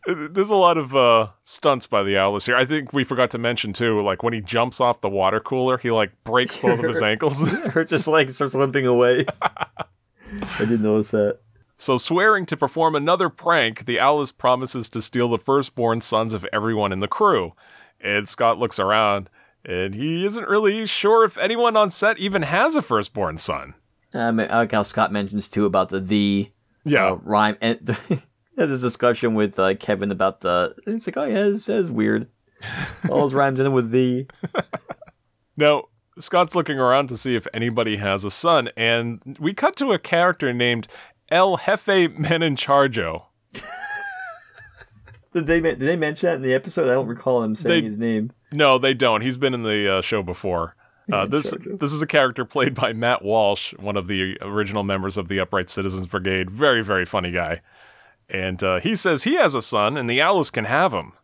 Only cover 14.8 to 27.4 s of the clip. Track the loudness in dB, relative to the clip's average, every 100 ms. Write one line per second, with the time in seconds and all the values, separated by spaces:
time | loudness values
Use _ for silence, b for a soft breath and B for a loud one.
14.8 | -6 -6 -4 0 0 0 0 0 0 -2
15.8 | -2 0 0 0 0 -4 -4 -2 0 0
16.8 | 0 -2 -4 2 2 2 0 _ b b
17.8 | b b -2 -2 -2 0 0 2 -2 -2
18.8 | 2 2 2 0 -4 b b b -8 -6
19.8 | -4 -4 -4 -2 -4 -6 -2 2 2 0
20.8 | -4 -2 2 4 4 0 -2 2 2 2
21.8 | 2 2 0 0 -2 -2 0 2 2 0
22.8 | 0 -2 -2 -4 -6 -4 -6 -6 -8 -20
23.8 | _ _ _ -4 0 0 0 0 0 0
24.8 | -2 -2 0 0 -4 -6 -4 0 2 2
25.8 | 0 -4 0 2 2 0 -2 _ _ _
26.8 | 0 2 2 0 0 2